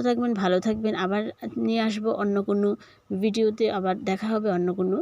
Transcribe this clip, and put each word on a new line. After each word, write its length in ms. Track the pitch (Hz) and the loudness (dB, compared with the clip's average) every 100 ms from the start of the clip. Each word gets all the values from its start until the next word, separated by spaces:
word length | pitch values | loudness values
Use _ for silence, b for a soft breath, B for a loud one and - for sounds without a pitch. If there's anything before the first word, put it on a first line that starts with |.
| 247 | 0
থাকবেন, 240 | 240 240 | 0 0
ভালো 240 | 208 185 185 | 0 2 2
থাকবেন। 340 | 220 214 220 - | 2 0 -2 -2
আবার 280 | 185 208 220 - 226 240 226 | 0 -2 -4 -8 -8 -2 0
নিয়ে 160 | 226 | 2
আসবো 280 | 220 208 220 - | 0 -2 -2 0
অন্য 140 | 208 202 | 0 0
কোনো 240 | 202 202 202 214 B B - 190 | 0 2 2 0 B B -8 -2
ভিডিওতে, 440 | 214 220 220 214 214 | 0 2 2 2 0
আবার 240 | 190 185 190 | 0 0 -2
দেখা 240 | 190 190 220 | -2 -2 -2
হবে 160 | 220 214 | -2 0
অন্য 160 | 175 180 | 0 0
কোনো 240 | 185 185 214 | 0 0 0